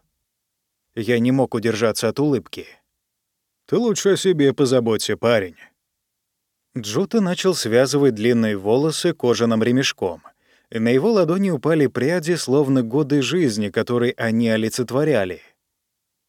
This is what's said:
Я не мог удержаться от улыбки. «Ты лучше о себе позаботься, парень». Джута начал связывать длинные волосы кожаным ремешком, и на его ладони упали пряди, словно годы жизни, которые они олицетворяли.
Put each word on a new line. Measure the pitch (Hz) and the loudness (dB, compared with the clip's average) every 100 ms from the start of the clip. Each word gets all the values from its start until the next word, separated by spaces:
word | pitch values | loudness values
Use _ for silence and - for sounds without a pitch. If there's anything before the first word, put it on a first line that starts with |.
| _ _ _ _ _ _ _ _ _ | _ _ _ _ _ _ _ _ _
Я | 117 107 120 | -8 -2 0
не | 120 | 2
мог | 135 117 | 0 0
удержаться | 117 113 104 113 - 113 | -2 -2 0 0 0 -2
от | 104 | 0
улыбки. | 151 123 - - - - _ _ _ _ _ _ _ _ - | 0 -2 -4 -16 -18 -20 _ _ _ _ _ _ _ _ -4
«Ты | 185 | -2
лучше | 240 196 202 | -2 0 0
о | 185 | 0
себе | 190 160 139 | 0 2 2
позаботься, | 127 131 127 117 107 - 104 | 2 2 2 2 -2 -2 -2
парень». | 117 113 92 - - _ _ _ _ _ _ _ _ _ _ 127 | 2 0 -2 -12 -20 _ _ _ _ _ _ _ _ _ _ -12
Джута | 104 123 - 233 | -6 -4 -2 0
начал | 180 180 190 | 0 0 -2
связывать | 170 113 120 131 139 143 110 | -2 2 2 2 4 2 2
длинные | 117 117 110 101 | 2 2 0 -2
волосы | 98 123 156 147 180 | 0 0 0 -2 -4
кожаным | 160 123 113 117 113 | -2 0 2 2 0
ремешком, | 117 127 131 - 95 80 - _ _ _ - | 2 0 0 -4 -6 -6 -16 _ _ _ -12
и | 113 | -4
на | 117 | 0
его | 131 202 | 2 2
ладони | 214 165 185 196 | 0 0 0 -2
упали | 147 147 160 131 | -2 0 2 0
пряди, | 123 127 175 156 | 0 -2 -2 -2
словно | 165 - 139 135 131 | -4 0 0 2 0
годы | 117 135 139 143 | 0 -2 0 0
жизни, | 123 180 143 107 104 | 0 0 0 0 -4
которые | 113 110 120 120 - | -2 -2 0 0 -2
они | 117 113 113 | -2 0 0
олицетворяли. | 110 110 - 110 123 156 120 92 82 - _ _ _ _ _ _ _ | 0 -2 -4 -4 -2 0 0 -2 -8 -16 _ _ _ _ _ _ _